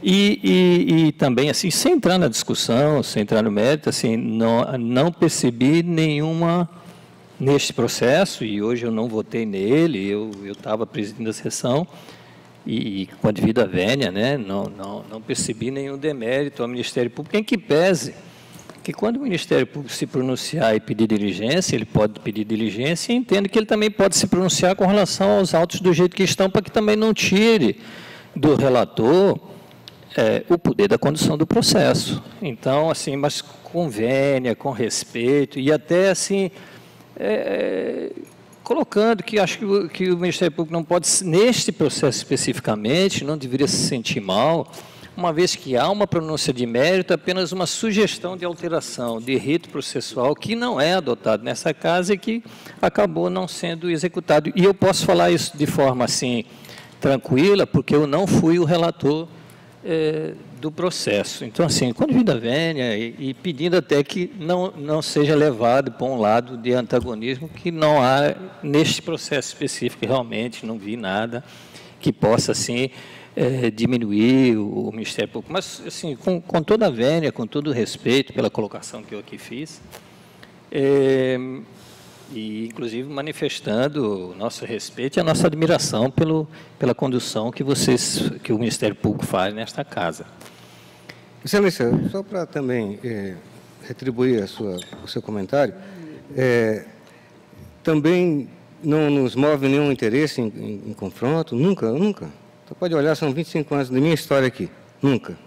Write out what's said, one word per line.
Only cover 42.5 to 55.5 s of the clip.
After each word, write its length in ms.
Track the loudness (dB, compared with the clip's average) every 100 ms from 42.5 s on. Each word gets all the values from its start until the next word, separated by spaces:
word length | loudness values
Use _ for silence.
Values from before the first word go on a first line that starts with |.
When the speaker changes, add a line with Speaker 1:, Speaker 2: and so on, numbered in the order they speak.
| -4 -4 -2 0 2 2 0
Speaker 1:
não 140 | -4 -6
deveria 280 | -4 0 0
se 220 | 0 -2
sentir 320 | -2 -4 -6
mal, 500 | -2 2 2 2 -2 -12 -20 -20 -18 -4
uma 160 | -2
vez 240 | 2 0 -2
que 220 | -2 0
há 100 | 2
uma 180 | 0 0
pronúncia 460 | -2 -2 -4 -2
de 140 | -2 -2
mérito, 480 | 2 2 2 0
apenas 360 | -2 -2 -4 -4
uma 140 | -2
sugestão 720 | -4 -2 -2 2 0 -2 -8 -6
de 80 |
alteração 720 | -8 -6 -4 -4 -4 -8 -6 -6
de 160 | -2 -2
rito 320 | 0 -2 -2
processual 640 | -10 -6 -8 -6 -2 0
que 200 | -2 -4
não 240 | -4 -2 0
é 140 | 2
adotado 500 | 2 0 -2 0 -2
nessa 300 | -2 -4 -4
casa 400 | -2 0 0 0
e 60 | -2
que 260 | -2 -6 -8 -20 -20 -2
acabou 480 | -2 2 0 0 -2
não 180 | -2 -6
sendo 400 | -6 -8 -4 -2
executado. 640 | -2 -2 -6 2 2 2
E 80 | 4
eu 120 | 4
posso 320 | 6 2 2 2
falar 240 | 4 4
isso 260 | 2 0